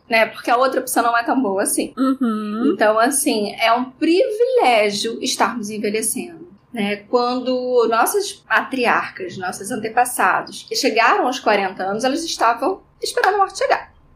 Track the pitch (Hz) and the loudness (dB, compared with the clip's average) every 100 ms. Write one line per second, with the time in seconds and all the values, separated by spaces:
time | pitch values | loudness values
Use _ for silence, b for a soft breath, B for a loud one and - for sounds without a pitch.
0 | - 226 220 - - 240 262 269 262 - | 0 2 2 0 0 2 2 0 -2 0
1 | 233 233 233 269 214 196 - - - - | 2 0 0 0 0 0 -2 -2 -4 -2
2 | 262 262 240 214 214 214 262 381 214 220 | -2 0 -2 -2 -4 -2 0 2 2 4
3 | 240 269 294 220 202 - 226 240 254 - | 2 2 0 0 -2 0 2 2 0 -2
4 | 320 349 508 427 494 508 294 226 208 202 | 2 2 2 0 2 4 4 4 2 0
5 | 226 233 254 - 214 240 208 214 254 214 | -6 -6 -4 0 0 -2 -8 -6 -4 -2
6 | - 226 175 165 - - _ 233 202 208 | -4 -6 -8 -14 -20 -20 _ -4 -4 -4
7 | - 247 240 254 247 254 254 247 220 220 | -2 0 0 -2 -2 -2 2 2 4 4
8 | 262 415 - - - 220 247 262 226 165 | 2 0 -4 -8 -2 -2 0 -2 0 0
9 | - - 185 202 180 - 196 247 220 220 | -2 -8 -12 -8 -8 -8 -8 -8 -2 0
10 | 254 - 196 156 156 - - 220 262 220 | 0 2 2 0 -4 -12 -8 -2 0 2
11 | 233 392 277 269 - 202 190 190 190 208 | 4 4 0 0 0 2 0 -4 -4 -2
12 | 262 311 339 - 226 233 269 381 - _ | 0 -2 -4 0 0 2 -2 -4 -10 _
13 | - - 415 403 381 - 508 - - _ | -6 0 2 2 0 0 0 0 -2 _
14 | _ | _